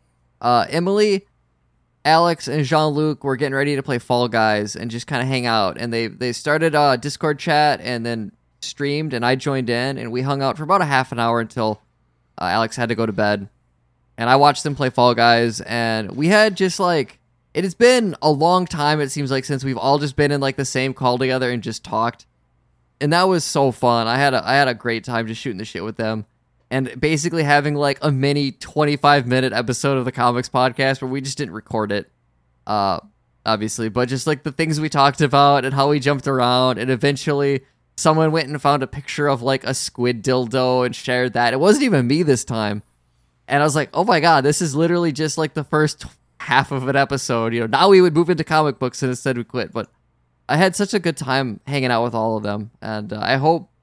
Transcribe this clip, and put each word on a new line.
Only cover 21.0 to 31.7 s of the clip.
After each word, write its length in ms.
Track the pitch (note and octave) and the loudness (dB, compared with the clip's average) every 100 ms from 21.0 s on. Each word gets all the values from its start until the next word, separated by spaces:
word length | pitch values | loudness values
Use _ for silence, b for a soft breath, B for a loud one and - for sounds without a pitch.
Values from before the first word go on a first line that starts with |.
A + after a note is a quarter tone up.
| B2+ B2 | 0 0
together 320 | C3 C3 B2+ | 0 0 -2
and 120 | A#2+ | -4
just 200 | A2 A2 | -6 -10
talked. 420 | - G#2+ A#2 - _ _ _ _ _ _ _ - | -6 -2 -2 -4 _ _ _ _ _ _ _ -6
And 140 | D3 | 0
that 100 | E3+ F#3+ | 2 2
was 160 | F3+ | 0
so 280 | - D3+ C#3 | 0 0 0
fun. 360 | A#2 B2 A#2 A2+ | 0 0 2 0
I 100 | B2 | 2
had 160 | C#3+ | 2
a, 140 | B2+ F2+ | 0 0
I 80 | C#3 | 2
had 120 | C3+ | 2
a 60 | |
great 300 | A2+ A#2+ A2+ | -2 -4 -6
time 240 | - A#2 A2+ | -4 -4 -4
just 120 | A2+ | -8
shooting 180 | C3 F#2+ | -8 -8
the 60 | A2+ | -10
shit 180 | - | -10
with 140 | G#2 A2 | -10 -6
them. 280 | A2 A2 G#2 _ _ _ - | -4 -4 -8 _ _ _ -6
And 300 | C3 C3 B2 | -4 -4 -2
basically 440 | D3+ D#3 E3 E3 | -2 0 -2 -2
having, 320 | D3 D3 C#3+ D3 | 2 2 2 0
like, 240 | C#3+ C#3+ | -2 0
a 100 | D3+ | -2
mini 400 | C3+ C#3 C#3+ C#3 | 0 0 0 -2
twenty-five 760 | - - - D3+ D3 D3 C#3+ A#2+ | -6 -8 -2 0 2 4 4 4
minute 280 | B2+ B2+ | 0 0
episode 440 | G#2+ A#2+ A#2+ C#3 C3+ | -2 -4 -2 0 0
of 80 | B2 | -2
the 60 | |
Comics 380 | B2 A#2+ A#2+ B2+ | 0 0 0 -2
Podcast 520 | C3 B2+ B2 C3+ C3+ | 0 0 0 -2 0
where 80 | C3 | -4
we 120 | C3+ | -6
just 160 | C3+ C3+ | -8 -8
didn't 160 | B2 | -8
record 380 | G2 - | -10 -6